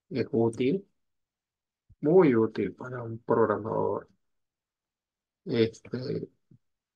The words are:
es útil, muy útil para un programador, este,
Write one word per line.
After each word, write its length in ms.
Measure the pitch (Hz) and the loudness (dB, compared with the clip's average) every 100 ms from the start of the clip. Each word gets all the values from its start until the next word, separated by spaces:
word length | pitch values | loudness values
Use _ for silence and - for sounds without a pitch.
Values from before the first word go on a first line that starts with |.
| _ | _
es 160 | 127 110 | -6 -2
útil, 560 | 113 113 113 127 190 - _ _ _ _ _ _ _ _ _ _ _ | 0 0 0 -2 -2 -6 _ _ _ _ _ _ _ _ _ _ _
muy 340 | 143 185 170 117 | 2 6 6 4
útil 380 | 110 113 98 | 2 0 -6
para 280 | - 127 123 | -6 -12 -12
un 160 | 113 113 | -12 -8
programador, 880 | - 120 110 104 107 107 104 107 - _ _ _ _ _ _ _ _ _ _ _ _ _ - | -2 2 2 0 -4 -4 -4 -4 -10 _ _ _ _ _ _ _ _ _ _ _ _ _ -4
este, 840 | 123 113 - - 123 127 110 - _ _ _ _ _ _ | 0 0 -2 -12 -10 -8 -8 -10 _ _ _ _ _ _